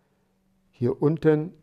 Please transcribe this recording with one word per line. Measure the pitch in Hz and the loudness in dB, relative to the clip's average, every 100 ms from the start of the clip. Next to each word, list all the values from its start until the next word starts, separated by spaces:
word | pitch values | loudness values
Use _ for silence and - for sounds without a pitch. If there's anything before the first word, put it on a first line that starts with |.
| _ _ _ _ _ _ _ | _ _ _ _ _ _ _
Hier | - 120 - | -6 -4 0
unten | 147 160 156 151 160 - | -2 0 2 0 -2 -10